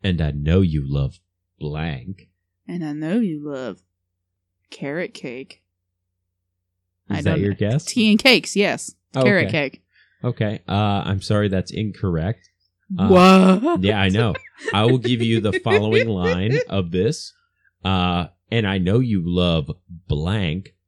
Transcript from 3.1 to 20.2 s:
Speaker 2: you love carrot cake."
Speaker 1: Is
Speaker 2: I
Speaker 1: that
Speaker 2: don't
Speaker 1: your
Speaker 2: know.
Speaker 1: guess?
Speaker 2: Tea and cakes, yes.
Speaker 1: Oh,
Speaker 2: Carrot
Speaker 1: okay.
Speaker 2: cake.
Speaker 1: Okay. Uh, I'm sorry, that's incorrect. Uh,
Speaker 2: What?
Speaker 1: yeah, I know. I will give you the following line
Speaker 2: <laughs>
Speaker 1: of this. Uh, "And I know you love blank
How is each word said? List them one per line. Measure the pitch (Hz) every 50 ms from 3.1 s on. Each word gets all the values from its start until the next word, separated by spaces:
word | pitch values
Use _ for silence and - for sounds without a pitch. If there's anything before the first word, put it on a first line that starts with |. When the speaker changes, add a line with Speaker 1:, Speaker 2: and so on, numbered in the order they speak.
| 180 233
Speaker 2:
you | 240 196 160 151 147
love | 151 143 131 131 117 92 _ _ _ _ _ _ _ _ _ _ _ _ _ _ _ _ _ _ _
carrot | - - - 139 143 165 180 - _
cake." | - - 143 117 123 139 _ - _ _ _ _ _ _ _ _ _ _ _ _ _ _ _ _ _ _ _ _ _ _ _ _ _ _ _ _ _ _ _
Speaker 1:
Is | 101 151
Speaker 2:
I |
Speaker 1:
that | 147 101
Speaker 2:
don't | 85 78
Speaker 1:
your | 95 101
Speaker 2:
know. | 98 -
Speaker 1:
guess? | 107 101 117 143 -
Speaker 2:
Tea | - - - 214 220
and | 208 196
cakes, | - - 254 180 - - -
yes. | 196 208 180 131 - - - - _ _ _ _
Speaker 1:
Oh, | 131 131
Speaker 2:
Carrot | 123 208 185 156 95
Speaker 1:
okay. | - 160 147 135
Speaker 2:
cake. | - - _ _ _ _ _ _ _ _ -
Speaker 1:
Okay. | 123 120 - 110 104 107 - _ -
Uh, | - 101 107 104 101 101 -
I'm | - 98 95
sorry, | - - 110 104 104 104
that's | 95 92 87 -
incorrect. | - - 110 107 92 - - 98 85 82 78 92 117 - _ _ _ _ _ _ _ _ _ _ 196 175
Uh, | 185 214 190 180 180 185 190 190 185 185 190 190
Speaker 2:
What? | 226 311 349 330 92
Speaker 1:
yeah, | 98 110 104
I | 98 95
know. | 95 104 120 110 - - - - _ _ - - -
I | 101 107
will | 120 131 131
give | 113 - 123 117
you | 117 113 113 113
the | 101 107 - -
following | - - - - 104 107 - - 523 -
line | - 92 90 90 - 87 95 - 127 156 494
Speaker 2:
<laughs> | -
Speaker 1:
of | - 98 95 85
this. | 82 90 92 113 156 - - - _ _ _ _ _ _ _ _ _ _ _
Uh, | 92 95 92 90 90 90 87 87 - _ _ _ _
"And | - 117 110 101
I | 98 98
know | 90 87 98 117
you | 131 123 110 95 82
love | 85 87 90 87 87 85 80 73 67 73 _ _ _ 90 82 _ _
blank | 76 73